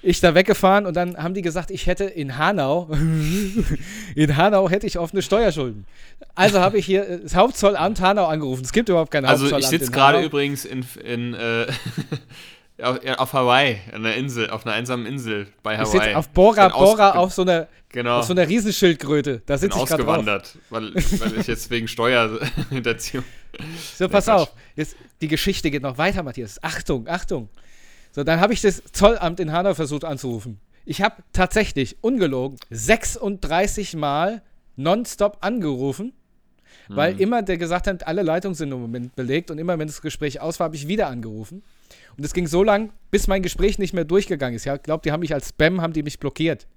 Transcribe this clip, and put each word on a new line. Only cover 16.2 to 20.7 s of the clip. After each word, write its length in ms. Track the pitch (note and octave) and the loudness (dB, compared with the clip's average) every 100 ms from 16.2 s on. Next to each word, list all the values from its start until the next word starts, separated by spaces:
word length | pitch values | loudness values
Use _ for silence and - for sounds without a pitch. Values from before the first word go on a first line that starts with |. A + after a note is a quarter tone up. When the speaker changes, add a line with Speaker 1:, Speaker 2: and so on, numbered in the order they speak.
| D#3+ | 0
Speaker 1:
Bora 380 | - G3 G#3+ F#3+ | 6 6 8 6
Speaker 2:
Bin 60 | - | 8
aus-, 140 | G3 | 6
Speaker 1:
Bora 200 | A3 G3+ | 8 6
Speaker 2:
bin 80 | F3+ | 6
Speaker 1:
auf 140 | F#3 | 2
so 80 | F#3 | 2
einer, 240 | F#3 E3+ D#3 _ _ | 2 2 0 _ _
Speaker 2:
Genau. 300 | B2 A#2+ A#2+ | -4 0 0
Speaker 1:
auf 60 | A2+ | 2
so 80 | |
einer 140 | F3+ D#3+ | 2 4
Riesenschildkröte. 960 | A3+ G#3 F#3+ F3+ D#3+ C#3 D3 C#3+ A#2+ - | 2 0 2 4 2 0 0 0 -4 -2
Da 80 | C#3 | 0
Speaker 2:
Bin 40 | |
Speaker 1:
sitz 140 | F#3+ - | 0 0
ich 40 | |
grad 80 | C3+ | 0
drauf. 80 | D#3+ | 0
Speaker 2:
ausgewandert, 580 | A2+ A2 G#2+ G2 - - _ | 2 0 0 -2 -6 -20 _